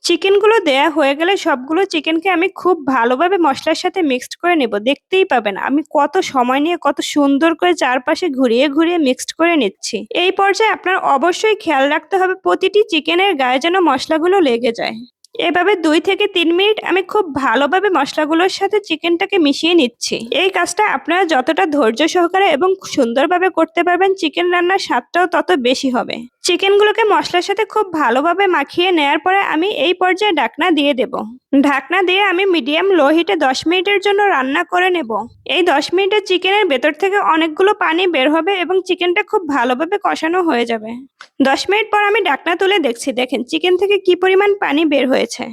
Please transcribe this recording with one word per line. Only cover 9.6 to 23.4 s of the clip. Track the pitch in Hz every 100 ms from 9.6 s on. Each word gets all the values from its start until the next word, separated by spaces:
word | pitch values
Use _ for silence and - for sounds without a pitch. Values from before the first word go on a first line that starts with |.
নিচ্ছি। | 208 - - 208 220 -
এই | 359 381
পর্যায়ে | 392 392 440 -
আপনার | 359 370 - 277
অবশ্যই | 330 349 427 427
খেয়াল | - 285 277
রাখতে | 311 311 392
হবে | 370 370 349
প্রতিটি | 359 370 415 440
চিকেনের | 330 294 339 392 320
গায়ে | 254 254
যেন | 320 370 330
মশলাগুলো | 262 - 320 339 359 294
লেগে | 233 233 226
যায়। | - 226 247 _ _ - 330
এভাবে | 339 359 392 320
দুই | 311 330
থেকে | 381 415 381
তিন | 330 349
মিনিট | 403 427 -
আমি | 359 370
খুব | 427 370 269
ভালোভাবে | 262 233 277 370 403 330
মশলাগুলোর | 269 - 302 320 370 -
সাথে | 392 415 403
চিকেনটাকে | 311 339 339 392 403 294
মিশিয়ে | 277 320 359
নিচ্ছি। | 247 _ - - 226 262
এই | 381 370
কাজটা | 349 - 427 -
আপনারা | - 339 381
যতটা | 294 254 320 370 285
ধৈর্য | 226 226 311
সহকারে | 359 339 370 392 285
এবং | 370 381 - -
সুন্দরভাবে | 247 233 302 359